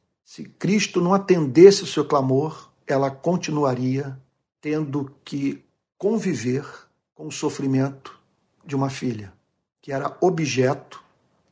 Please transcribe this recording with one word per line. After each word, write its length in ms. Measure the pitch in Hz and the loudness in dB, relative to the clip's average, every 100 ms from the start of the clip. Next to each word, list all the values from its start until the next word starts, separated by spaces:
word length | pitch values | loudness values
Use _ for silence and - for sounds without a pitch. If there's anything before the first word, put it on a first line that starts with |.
| _ _ | _ _
se 200 | _ - | _ -20
Cristo 560 | - - 165 208 - 185 | -20 -6 -2 0 0 -2
não 120 | 175 | 0
atendesse 680 | 196 196 180 143 143 196 196 | 2 2 2 2 10 10 10
o 60 | 170 | 2
seu 160 | - | -4
clamor, 680 | 143 147 131 131 151 - - _ - | 0 0 2 0 -2 -8 -20 _ -4
ela 240 | 139 139 | -2 -2
continuaria 1080 | 135 - 175 - 147 143 123 127 131 139 135 - _ _ _ | -4 -2 -2 -2 -2 0 0 -2 -2 -6 -12 -18 _ _ _
tendo 520 | 151 151 147 143 135 - | -6 -4 -4 -6 -8 -12
que 400 | - 143 139 - _ _ _ - | -12 -6 -4 -6 _ _ _ -6
conviver 640 | 196 226 185 135 120 131 147 - - _ _ - | -2 -2 -2 -4 -2 -4 -6 -16 -20 _ _ -18
com 100 | 156 | -14
o 60 | |
sofrimento 840 | - 151 131 139 131 135 135 - - _ _ _ _ | -6 -6 -4 -2 0 0 -4 -18 -20 _ _ _ _
de 120 | - 139 | -8 -4
uma 120 | 135 | -4
filha, 440 | 135 131 107 98 - _ _ _ _ - | -4 -6 -6 -10 -20 _ _ _ _ -10
que 60 | |
era 240 | 139 143 - | -6 -6 -2
objeto 800 | 180 165 147 120 127 143 - - - _ _ _ _ | 0 0 -2 0 0 -2 -8 -20 -20 _ _ _ _